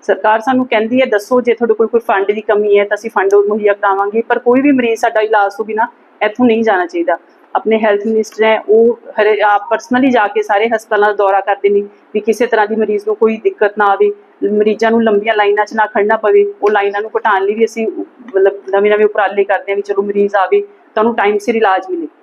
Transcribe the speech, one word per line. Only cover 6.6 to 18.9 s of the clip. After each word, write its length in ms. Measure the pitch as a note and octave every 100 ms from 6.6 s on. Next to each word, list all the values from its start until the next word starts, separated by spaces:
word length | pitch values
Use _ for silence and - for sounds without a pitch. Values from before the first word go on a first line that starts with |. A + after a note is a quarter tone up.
ਜਾਣਾ 220 | A3+ F#3+ F3
ਚਾਹੀਦਾ। 320 | F3 F3 E3+ _ _ _ -
ਆਪਣੇ 240 | - A3
ਹੈਲਥ 260 | G#3+ G#3 G#3
ਮਿਨਿਸਟਰ 380 | A3 A3 -
ਹੈ, 180 | A3 A3 -
ਉਹ 300 | A3 A#3 A3+ - -
ਹਰੇ-, 200 | G#3 G#3 G#3
ਆਪ 160 | G3+ -
personally 380 | A3 - B3+ C4+
ਜਾ 160 | A#3+ G#3
ਕੇ 140 | G#3
ਸਾਰੇ 280 | G#3 G3+ A3+ A3+
ਹਸਪਤਾਲਾਂ 340 | - G#3+ G#3
ਦਾ 60 | G3+
ਦੌਰਾ 240 | G3 G3
ਕਰਦੇ 300 | G3 G3+ G3+
ਨੇ 120 | G3+
ਵੀ 380 | G3+ - _ A3
ਕਿਸੇ 260 | G#3+ A3 A#3
ਤਰ੍ਹਾਂ 220 | A3 G3+
ਦੀ 80 | G#3+
ਮਰੀਜ਼ 280 | A3 G#3 -
ਨੂੰ 80 | -
ਕੋਈ 220 | A3 A3
ਦਿੱਕਤ 400 | G3 - G#3 G#3
ਨਾ 80 | G#3
ਆਵੇ, 260 | G3 G#3 G3+ - _ G3+
ਮਰੀਜ਼ਾਂ 400 | G#3 G#3+ G#3+ A3+
ਨੂੰ 120 | A3+
ਲੰਬੀਆਂ 300 | A3+ G#3 G#3+ G#3+
ਲਾਈਨਾਂ 300 | G3+ G#3 G#3
'ਚ 80 |
ਨਾ 120 | A3+ G#3+
ਖੜਨਾ 320 | A3 G#3 A3
ਪਵੇ। 360 | G#3+ G3+ G3+ G3+
ਉਹ 100 | G#3
ਲਾਈਨਾਂ 300 | G#3 G3+ G3+
ਨੂੰ 100 | A3 A3+
ਘਟਾਉਣ 280 | A3+ G3 G3
ਲਈ 80 |
ਵੀ 120 | A3 A3
ਅਸੀਂ, 220 | A3+ A3 -
ਮਤਲਬ, 540 | - _ - G3 G3 G3 - G3
ਨਵੇਂ-ਨਵੇਂ 300 | G#3